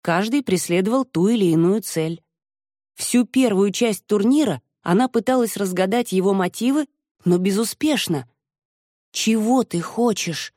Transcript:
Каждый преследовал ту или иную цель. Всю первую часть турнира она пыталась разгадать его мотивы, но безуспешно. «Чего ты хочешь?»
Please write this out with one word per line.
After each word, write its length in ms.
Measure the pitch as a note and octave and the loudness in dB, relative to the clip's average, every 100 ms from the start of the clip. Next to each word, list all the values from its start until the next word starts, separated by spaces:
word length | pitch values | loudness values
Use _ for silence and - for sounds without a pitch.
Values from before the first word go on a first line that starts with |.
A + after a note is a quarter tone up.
Каждый 420 | - E3+ G#3 C#4 | 0 -2 0 -2
преследовал 600 | C4 F#3 - F3 F#3+ B3+ | -2 -2 0 0 2 0
ту 220 | C4 D#3+ F#3 | -2 0 2
или 200 | A#3 F#3+ | 2 2
иную 360 | D#3+ E3+ G#3 | 4 2 0
цель. 400 | - - D#3+ E3 _ _ _ _ _ _ _ | -2 -6 -4 -6 _ _ _ _ _ _ _
Всю 320 | _ - B3 A#3 | _ -2 0 0
первую 460 | B3+ B3+ F#3+ G3+ | 2 2 2 0
часть 340 | F#3 A#3 G3 _ | 2 -2 -2 _
турнира 560 | G#3 G3+ C#4+ C#4 C#3+ _ _ | 0 2 2 2 -2 _ _
она 260 | - F3+ B3 | 0 0 2
пыталась 480 | A#3 G#3+ B3+ A#3 - | -2 0 0 0 -2
разгадать 560 | G3+ F3+ F#3+ A#3 - | -4 -2 0 0 -2
его 200 | F#3 F#3+ | 0 0
мотивы, 540 | G3 F3+ - A#3 C#4 D4 _ _ _ | 0 -2 -2 -2 0 -2 _ _ _
но 140 | - F3 | 0 2
безуспешно. 880 | F#3 G3 A3+ - D4+ C#4 - D#3 B2 _ _ _ _ _ _ _ _ | 2 0 -2 -2 -2 0 -2 -4 -6 _ _ _ _ _ _ _ _
«Чего 480 | - - A3+ G#3+ B3+ | -6 -2 0 2 0
ты 180 | A3+ E3+ | 0 -4
хочешь?» 720 | E3 - A#3+ G#3 - D#3 - | -6 -2 -2 -2 -6 -8 -10